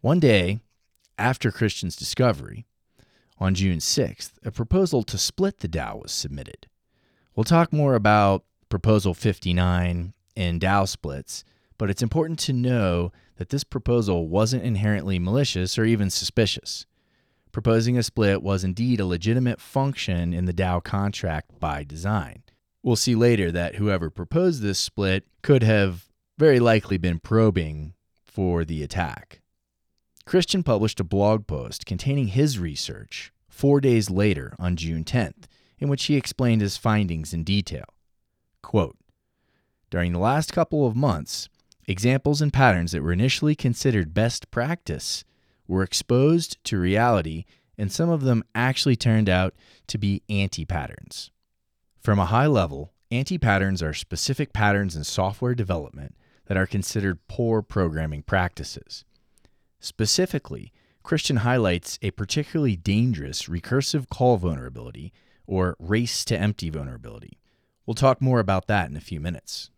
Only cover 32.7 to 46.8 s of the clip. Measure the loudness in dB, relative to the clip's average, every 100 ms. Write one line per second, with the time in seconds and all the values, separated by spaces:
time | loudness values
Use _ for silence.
32.7 | -6 -10 -12 -14 -16 -16 _ _ 0 4
33.7 | 4 6 4 2 2 2 0 -6 -6 -2
34.7 | -2 -2 -4 -2 -2 -2 -8 -20 _ _
35.7 | _ -4 -2 0 0 -2 -2 2 2 0
36.7 | -2 0 0 0 -4 -6 -6 -2 -2 -2
37.7 | -10 -14 _ _ _ _ _ _ _ -2
38.7 | 0 0 -6 _ _ _ _ _ _ _
39.7 | _ _ -2 0 0 0 0 -2 -2 0
40.7 | 0 0 2 0 -2 -6 -12 -12 _ _
41.7 | _ -6 0 2 2 0 0 2 6 6
42.7 | 6 0 -2 0 2 2 2 0 0 -2
43.7 | 0 0 0 0 0 0 -2 -6 -4 -4
44.7 | -6 -8 -8 -8 -10 -12 _ _ _ -4
45.7 | -2 0 -4 0 2 4 2 0 -10 -4
46.7 | 0